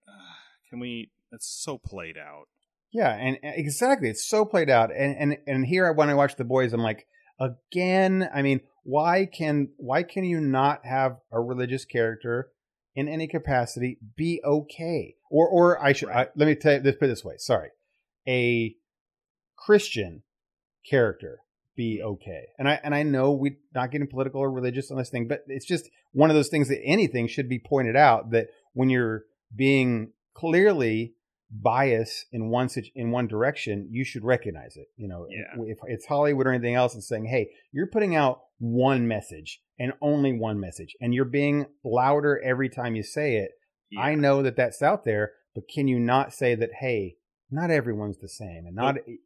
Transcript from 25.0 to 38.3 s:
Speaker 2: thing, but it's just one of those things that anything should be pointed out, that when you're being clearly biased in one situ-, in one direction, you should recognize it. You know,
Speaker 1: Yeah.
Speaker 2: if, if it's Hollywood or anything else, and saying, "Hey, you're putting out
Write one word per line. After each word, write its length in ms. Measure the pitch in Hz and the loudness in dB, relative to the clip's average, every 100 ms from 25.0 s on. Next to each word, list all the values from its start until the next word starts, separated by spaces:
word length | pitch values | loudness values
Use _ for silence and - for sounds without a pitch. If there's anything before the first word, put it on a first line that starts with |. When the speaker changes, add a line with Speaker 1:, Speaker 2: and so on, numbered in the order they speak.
| 123 | -6
Speaker 2:
thing, 180 | 127 117 | -6 -4
but 120 | 147 - | -6 -6
it's 180 | 135 - | -12 -4
just 240 | 175 - _ _ | -4 -4 _ _
one 180 | 135 156 | 4 6
of 60 | 156 | 6
those 120 | 139 | 2
things 200 | 160 131 | 0 0
that 120 | 135 | 0
anything 440 | - 185 190 127 117 | 0 2 2 0 -2
should 220 | - 127 | -4 -4
be 80 | 127 | -6
pointed 380 | - 143 120 123 | -2 0 2 6
out, 340 | 147 113 110 | 6 6 4
that 160 | 113 110 - _ | 0 0 -10 _
when 160 | 117 131 | 0 2
you're 360 | 127 117 110 - _ _ | 4 2 -2 -8 _ _
being 580 | 107 135 139 127 117 110 _ _ | 0 2 4 4 0 -4 _ _
clearly 800 | - 165 165 208 175 120 110 117 _ _ _ _ | -8 0 4 6 4 2 0 -4 _ _ _ _
biased 760 | 107 107 120 139 113 113 - - | -2 0 2 2 2 0 -8 -10
in 160 | 120 113 | -8 -2
one 200 | 117 127 | -2 -2
situ-, 220 | - 104 | -4 -12
in 160 | - 117 | -8 -4
one 160 | 120 117 | -2 -2
direction, 600 | 107 123 139 - 101 95 | 0 -2 -2 -6 -6 -6
you 140 | 113 | -8
should 200 | 131 - | -6 -6
recognize 520 | 107 123 104 82 60 73 | -2 -2 -2 -10 -14 -20
it. 100 | - _ | -20 _
You 100 | 107 | -12
know, 180 | 87 87 | -10 -12
Speaker 1:
Yeah. 140 | 87 82 117 | -12 -12 -10
Speaker 2:
if, 120 | 110 107 | -10 -10
if 20 | - | -10
it's 200 | 113 - | -10 -4
Hollywood 400 | 143 147 143 131 | 0 2 2 2
or 60 | |
anything 220 | 127 120 | 2 0
else, 200 | 123 123 | 2 0
and 100 | 117 | -2
saying, 220 | - 117 110 | -8 -6 -2
"Hey, 240 | 127 104 - _ | -2 -2 -8 _
you're 140 | 135 196 | -6 -4
putting 300 | 226 208 160 | 0 0 2
out 240 | 139 | 0